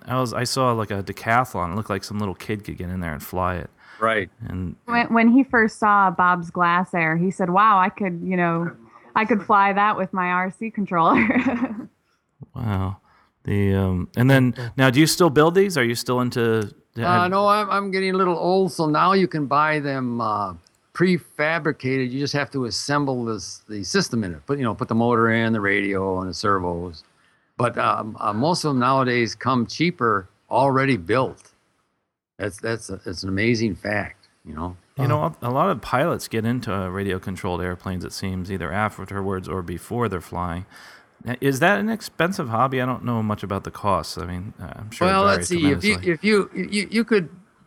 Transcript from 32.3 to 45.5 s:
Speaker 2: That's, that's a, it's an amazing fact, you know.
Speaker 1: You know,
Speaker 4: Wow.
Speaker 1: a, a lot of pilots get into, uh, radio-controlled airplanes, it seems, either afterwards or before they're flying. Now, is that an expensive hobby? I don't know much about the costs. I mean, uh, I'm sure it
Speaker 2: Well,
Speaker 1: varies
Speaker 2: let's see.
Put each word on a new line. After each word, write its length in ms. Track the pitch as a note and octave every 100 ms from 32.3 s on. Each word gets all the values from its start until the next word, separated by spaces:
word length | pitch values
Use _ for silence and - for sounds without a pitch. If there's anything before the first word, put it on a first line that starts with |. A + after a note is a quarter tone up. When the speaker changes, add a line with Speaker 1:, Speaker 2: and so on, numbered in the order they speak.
| -
Speaker 2:
That's, 220 | G2+ -
that's 300 | A2+ A2+ -
a, 100 | F#2+ -
it's 180 | E2
an 60 | G2
amazing 460 | F#2+ A2+ A#2 A2+ -
fact, 520 | G2+ G#2 F2 - _ _ -
you 80 |
know. 240 | D#2 F2 F2+ _ -
Speaker 1:
You 100 | B2
know, 100 | D3+
Speaker 4:
Wow. 180 | D#3+ -
Speaker 1:
a, 80 | A#2+
a 20 |
lot 180 | C3 F#3+
of 120 | C3
pilots 460 | - B2 E3 G#2+ -
get 180 | A2+ A2+
into, 280 | B2 G#2+
uh, 140 | G2 F#2
radio-controlled 720 | F#2+ G2 F#2 G#2 F2+ F#2+ F2
airplanes, 420 | F2+ F2 F#2+ F#2 -
it 80 |
seems, 380 | - G2 F#2 F2+
either 200 | F#2+ D#2+
afterwards 760 | F#2+ G#2+ - F#2+ G2 G2 F#2+ F#2
or 140 | F#2
before 480 | F2 E2+ - A#2+ A2+
they're 120 | F2+
flying. 440 | - F2 F2 E2+ F#2 - - - _ -
Now, 120 | - B2
is 180 | C#3 B2+
that 200 | E3+ G3+
an 100 | G#3+
expensive 600 | A3 - - E3+ G3 C3
hobby? 300 | A2+ B2+ C3
I 40 | B2+
don't 180 | A2
know 180 | A2+ A#2
much 180 | G#2+ G#2
about 200 | F#2 G2
the 80 | F2+
costs. 460 | - G2+ F2+ D#2 E2+
I 60 | F2
mean, 260 | F2+ G#2 -
uh, 100 | D#2 -
I'm 160 | G#2+
sure 160 | - F3+
it 40 |
Speaker 2:
Well, 120 | F#3+
Speaker 1:
varies 140 | G3+ F#3+
Speaker 2:
let's 100 |
see. 220 | F3+